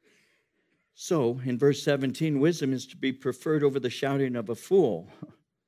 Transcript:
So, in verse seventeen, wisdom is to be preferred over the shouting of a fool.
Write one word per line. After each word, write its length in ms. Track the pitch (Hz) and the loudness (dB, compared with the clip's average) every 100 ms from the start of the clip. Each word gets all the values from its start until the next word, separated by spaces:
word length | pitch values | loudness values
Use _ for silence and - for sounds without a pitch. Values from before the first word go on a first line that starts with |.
| _ _ _ _ _ _ _ _ _ | _ _ _ _ _ _ _ _ _
So, 460 | - - 170 120 127 | -18 -2 0 2 0
in 120 | 131 123 | -4 2
verse 260 | 143 143 | 2 2
seventeen, 580 | - 143 135 - 160 143 | 0 0 -2 -2 -2 2
wisdom 320 | 151 170 139 | 2 2 -2
is 140 | 131 - | -4 -8
to 80 | - | -6
be 160 | 135 | -4
preferred 500 | 127 - - - 156 | -4 -6 -4 -2 2
over 160 | 143 135 | 2 2
the 100 | 123 | -2
shouting 460 | - 139 139 135 | -2 -2 0 -2
of 140 | 123 107 | -2 -6
a 80 | 113 | -8
fool. 520 | - 190 143 87 92 - - _ _ _ | 2 4 4 0 -8 -18 -20 _ _ _